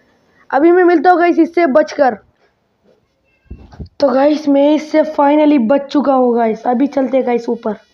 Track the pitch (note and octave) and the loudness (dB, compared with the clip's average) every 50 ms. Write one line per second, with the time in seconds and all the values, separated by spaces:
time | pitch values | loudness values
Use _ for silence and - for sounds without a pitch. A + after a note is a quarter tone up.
0 | _ _ _ _ _ _ _ _ _ - - C4 D4+ E4+ F4 F#4 F4+ E4+ F4 D#4 | _ _ _ _ _ _ _ _ _ -6 -2 2 2 2 4 4 4 2 2 2
1 | C4 F4+ F4+ D#4+ F4 F4 D4 C4+ D#4+ E4 - F4 E4+ C#4 B3+ D#4 D#4 D4+ - - | 2 2 2 2 2 0 2 0 0 0 0 -2 0 2 2 0 0 0 -2 -2
2 | C#4 B3 A3 - _ _ _ _ _ _ _ _ _ _ _ _ _ _ _ _ | -2 -2 -2 -4 _ _ _ _ _ _ _ _ _ _ _ _ _ _ _ _
3 | _ _ _ _ _ _ _ _ _ - - - - - - - - - _ - | _ _ _ _ _ _ _ _ _ -20 -20 -20 -20 -20 -20 -20 -20 -14 _ -2
4 | C#4+ C4+ A#3+ C4 C#4 D4+ D4+ C#4+ D4+ C#4+ C#4 C#4 C#4 D4 D4+ D4 D4+ - - D#4 | -2 0 0 2 2 0 0 0 -2 0 2 2 2 2 2 0 -2 -2 -2 -2
5 | D4+ D4+ D4+ - C#4+ C#4+ D4 D4+ D4+ D4+ D4 C#4+ A3+ G#3+ C#4 C#4 C#4 C#4 - D4 | -2 0 0 0 0 2 2 2 2 2 2 2 2 0 0 -2 -2 -2 -4 -2
6 | A3+ C#4 C4+ C4 B3+ A#3+ A#3 A#3 A#3 A3 G#3+ - - B3 B3+ A#3 C#4+ - - C#4 | 0 0 0 0 0 0 0 0 -2 -2 -4 -4 -4 -4 -2 -2 -2 -2 -2 -4
7 | C4 A#3 B3+ C4 A#3+ A#3+ A#3+ A#3 A#3 - A#3 A#3 - A3 G#3 - _ _ | -4 -2 -2 -2 -2 -2 -4 -4 -4 -6 -8 -6 -6 -10 -10 -10 _ _